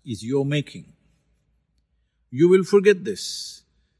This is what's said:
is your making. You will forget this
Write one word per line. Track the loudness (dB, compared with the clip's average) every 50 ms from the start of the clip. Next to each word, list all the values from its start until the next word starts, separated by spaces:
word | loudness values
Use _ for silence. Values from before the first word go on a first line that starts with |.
| _
is | -12 -12 -10 -8
your | -4 -2 -2 -2
making. | -2 -4 -4 -6 -6 -14 -20 -20 _ _ _ _ _ _ _ _ _ _ _ _ _ _ _ _ _ _ _ _ _ _ _ _ _ _ _ _ _
You | 0 2 4 4
will | 6 4 2
forget | 4 2 4 4 4 2 2 -2
this | -10 -10 -10 -10 -12 -12 -12 -14 -16 -18 -20 _ _ _ _ _ _ _